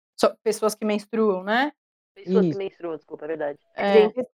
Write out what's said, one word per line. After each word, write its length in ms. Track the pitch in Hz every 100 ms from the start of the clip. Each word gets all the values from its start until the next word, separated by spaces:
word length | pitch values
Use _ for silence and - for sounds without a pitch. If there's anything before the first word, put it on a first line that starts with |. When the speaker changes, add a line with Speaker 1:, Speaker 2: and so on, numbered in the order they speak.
| _ -
Speaker 1:
so-, 160 | 220 -
pessoas 320 | 220 208 214 -
que 100 | 214
menstruam, 580 | 208 - 220 220 185
né? 280 | 190 233 294 - _ _ _ -
Speaker 2:
Pessoas 280 | 175 190 180
que 40 |
Speaker 3:
Isso. 60 | 196
Speaker 2:
menstruam, 360 | 190 - 170 156
desculpa, 300 | - 156 151
é 20 |
verdade. 320 | 156 147 143 _ -
Speaker 1:
É. 180 | 202
Speaker 4:
Gente, 260 | 208 214 254
esse 100 | 240